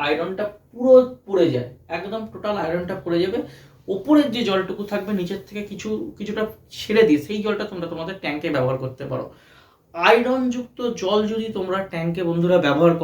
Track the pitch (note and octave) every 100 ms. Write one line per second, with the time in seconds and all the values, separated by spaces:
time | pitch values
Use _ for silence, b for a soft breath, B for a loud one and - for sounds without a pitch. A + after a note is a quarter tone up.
0 | D3 D#3 F3+ F#3+ G#3 - _ A#3 B3+ B3+
1 | B3+ - - F#3+ D#3 B2 - - - E3+
2 | G3 A3 G#3+ F#3 G#3 G3+ E3 F3 F3+ F3+
3 | F3 E3+ F#3+ A#3+ - B B B - F#3+
4 | - D4+ B3+ A#3+ G3 F#3+ F3+ G3 G3+ G3+
5 | G#3+ G3 F3 G3 - G#3 G#3 G3+ G#3+ G#3+
6 | E4 - G#3 G#3+ G#3+ - - - - A3
7 | F#3+ D3 - G#3 G#3 G#3 G#3 F#3 E3+ E3
8 | E3 - D#3 D3 D#3+ C#3 B2+ C3 C3 -
9 | C3 B2+ A#2 b b b b b _ E3+
10 | F#3 A#3 B3 C4 B3 B3 - - A#3+ F3+
11 | F#3 G#3+ G#3+ A3 A3 G#3 F#3 F#3+ F#3+ E3+
12 | E3+ E3+ E3+ E3+ F3 F3+ D3 C#3+ E3+ E3